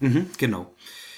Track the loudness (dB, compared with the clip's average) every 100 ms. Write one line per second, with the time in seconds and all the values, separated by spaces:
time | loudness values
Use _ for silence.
0 | 4 4 2 0 0 0 -6 -16 -20 -18
1 | -18